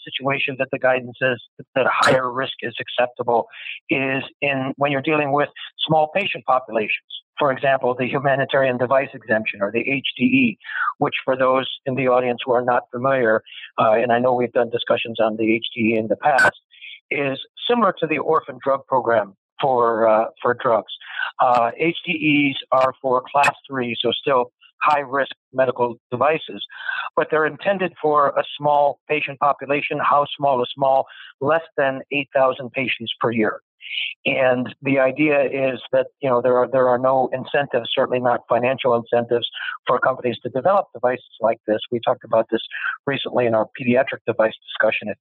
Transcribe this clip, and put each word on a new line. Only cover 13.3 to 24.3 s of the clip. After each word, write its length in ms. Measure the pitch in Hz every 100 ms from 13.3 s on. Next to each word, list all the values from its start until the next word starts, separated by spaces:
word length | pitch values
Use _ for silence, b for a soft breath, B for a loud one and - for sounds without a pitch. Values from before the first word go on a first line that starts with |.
| 110 - B B -
uh, 140 | 113
and 180 | 110 120
I 80 | 117
know 140 | 127
we've 180 | 123 120
done 180 | 123 120
discussions 500 | 120 - 117 117 113
on 180 | 110 110
the 160 | 110
H 120 | 113 117 120
D 180 | 110
E 40 | 113
in 100 | 110
the 80 | 101
past, 440 | 151 131 - - _ B B B -
is 280 | 143 139 135 - - -
similar 240 | 240 202 -
to 80 | 156
the 100 | 151
orphan 400 | - 156 - 127
drug 220 | 135 135 -
program 480 | 131 120 113 98 98 _ -
for, 460 | 143 123 120 113 113
uh, 180 | 107 110 -
for 120 | 123
drugs. 380 | 120 127 110 - - B B B B
Uh, 320 | 127 123 117 -
H 200 | 165 170 -
D 480 | 170 151 147 143 131
Es 120 | -
are 220 | 131 131 127
for 220 | 135 127 -
class 220 | 139 139 - -
three, 280 | 135 120 117
so 120 | 120
still 400 | 113 -